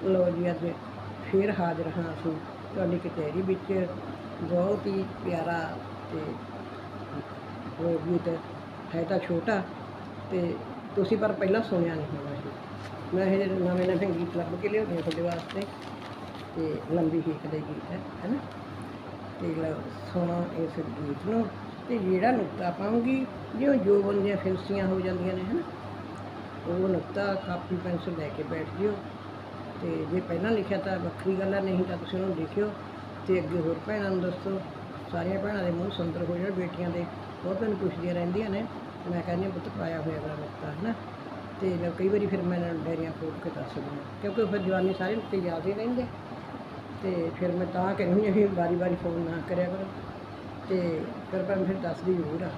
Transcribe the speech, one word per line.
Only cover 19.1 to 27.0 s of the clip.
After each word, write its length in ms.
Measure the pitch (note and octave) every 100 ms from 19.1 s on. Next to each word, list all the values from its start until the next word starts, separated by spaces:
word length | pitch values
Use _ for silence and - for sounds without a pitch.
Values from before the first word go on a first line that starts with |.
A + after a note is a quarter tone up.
| - - -
ਤੇ 60 | F3
ਲਓ, 280 | D#3+ D#3+ D#3 - - -
ਸੁਣੋ 320 | F3+ F3 F3 F3 -
ਇਸ 120 | D#3+ E3+
ਗੀਤ 480 | D#3 D3+ D3+ C#3 F#3+
ਨੂੰ। 200 | A3+ G#3+ - - - -
ਤੇ 100 | A#3+
ਜਿਹੜਾ 320 | F#3 F#3 G#3+
ਨੁਕਤਾ 400 | B3+ F3 - F3+
ਪਾਉਂਗੀ, 560 | F3 G3 A#3 A#3 C4 C4 - - A3
ਜਿਉਂ 180 | C#4
ਜੋਬਨ 480 | C4+ F#3+ G3+ G3 G3+
ਦੀਆਂ 140 | G3 G3
ਫਿਲਸੀਆਂ 500 | F#3+ F#3 - G3+ F#3+
ਹੋ 140 | F#3+
ਜਾਂਦੀਆਂ 340 | F#3 F3+ F3+
ਨੇ, 80 | F#3 F#3
ਹੈ 40 |
ਨਾ, 100 | D4+ E4 - - - - - - - - - -
ਉਹ 220 | F3 F#3+
ਨੁਕਤਾ 460 | F3+